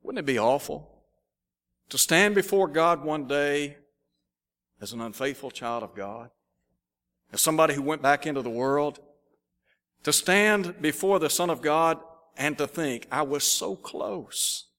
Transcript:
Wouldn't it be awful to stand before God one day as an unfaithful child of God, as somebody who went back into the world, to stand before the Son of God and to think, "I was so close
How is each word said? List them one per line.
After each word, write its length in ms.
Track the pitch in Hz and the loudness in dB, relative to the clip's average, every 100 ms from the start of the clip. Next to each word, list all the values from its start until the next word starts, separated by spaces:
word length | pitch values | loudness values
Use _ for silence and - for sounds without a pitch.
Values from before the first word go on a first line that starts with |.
Wouldn't 180 | - 254 | -8 -6
it 60 | 143 | -2
be 140 | 123 | 2
awful 640 | 113 139 - 151 - _ _ _ _ _ _ _ _ _ _ | 2 2 -2 -10 -10 _ _ _ _ _ _ _ _ _ _
to 80 | 139 | -2
stand 360 | - 165 208 | 4 6 6
before 340 | 202 185 196 185 | 4 2 2 2
God 360 | 147 165 170 | 4 4 2
one 240 | 151 151 131 | 0 -4 -2
day 500 | 143 143 143 147 147 _ _ _ _ _ _ _ _ _ _ | 0 2 0 -2 -8 _ _ _ _ _ _ _ _ _ _
as 120 | 101 | -14
an 80 | 117 | -10
unfaithful 500 | 113 101 135 135 135 | -10 -4 -4 -4 -12
child 320 | - 120 117 | -10 -6 -6
of 100 | 107 | -6
God, 360 | 104 98 113 120 _ _ _ _ _ _ _ _ _ _ | -10 -10 -12 -16 _ _ _ _ _ _ _ _ _ _
as 80 | - | -2
somebody 320 | - 156 160 | 0 4 4
who 80 | 143 | 2
went 200 | 139 156 | -2 0
back 240 | 135 143 156 | 2 2 0
into 160 | 139 | -4
the 80 | 123 | -4
world, 500 | 117 131 143 147 - - _ _ _ _ _ _ _ _ _ | -2 0 0 0 -6 -20 _ _ _ _ _ _ _ _ _
to 100 | - | 0
stand 680 | 147 - 190 214 208 175 - | 0 2 4 4 2 0 -2
before 380 | 151 143 190 196 | -2 0 2 2
the 100 | 156 | 2
Son 200 | - 175 | 0 0
of 120 | 147 | 0
God 380 | 147 156 165 160 - - _ - | 0 2 2 0 -6 -20 _ -4
and 200 | 143 151 | -4 -2
to 80 | 143 | -4
think, 400 | - 151 120 - | -4 -4 -4 -6
"I 120 | 131 | -4
was 200 | 147 143 | -2 -2
so 320 | - - - 190 | 0 0 -4 -8
close 920 | - - - - - - - - - | -10 -8 -6 -8 -10 -6 -4 -4 -10